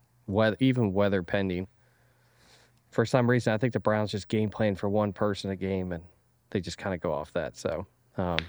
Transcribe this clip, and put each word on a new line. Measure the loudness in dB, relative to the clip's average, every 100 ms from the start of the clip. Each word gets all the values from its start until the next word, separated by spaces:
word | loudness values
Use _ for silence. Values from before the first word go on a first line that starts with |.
| _ _ -2
weather, | 2 2 4
even | 2 4 2
weather | 2 2 2
pending. | 0 -2 0 -2 -6 _ _ _ _ _ _ _ _ -20 _ _ _
For | -2 2
some | 2 4
reason, | 2 2
I | 0
think | 0
the | 0
Browns | 0 0 0
just | -4 -2
game | 0 0
plan | 0 0
for | 0 0
one | 2 0
person | 0 -2 -2 -4
a | -4
game, | -2 -2 -2
and | -6 -10 _ _ _ _
they | -6
just | -4 -8
kinda | -6 -4
go | -2
off | -4 -4
that. | -6 -6 -6
So, | -6 -4 -8 _ _ -6
um, | -2 -2